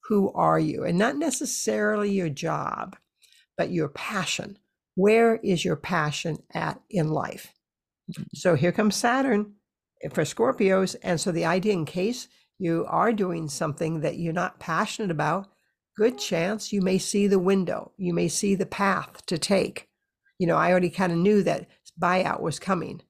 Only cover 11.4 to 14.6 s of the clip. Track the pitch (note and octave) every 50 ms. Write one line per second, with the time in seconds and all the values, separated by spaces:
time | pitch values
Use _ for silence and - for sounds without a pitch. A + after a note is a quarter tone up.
11.4 | E3 E3 F3 F#3+ F3 G#3+ G#3 F3 D#3 C#3+ - F#3 F3+ A3 B3 B3 - _ _ _
12.4 | _ _ _ _ F#3+ E3 E3 E3 - - - E3 F3+ A3+ A#3+ G3+ G3 F3+ E3+ E3
13.4 | D#3+ D3+ C#3+ - E3 D#3 D3 - E3+ D#3 E3 D#3+ D#3 D3+ - - E3+ E3 D#3+ F3+
14.4 | F3 - - _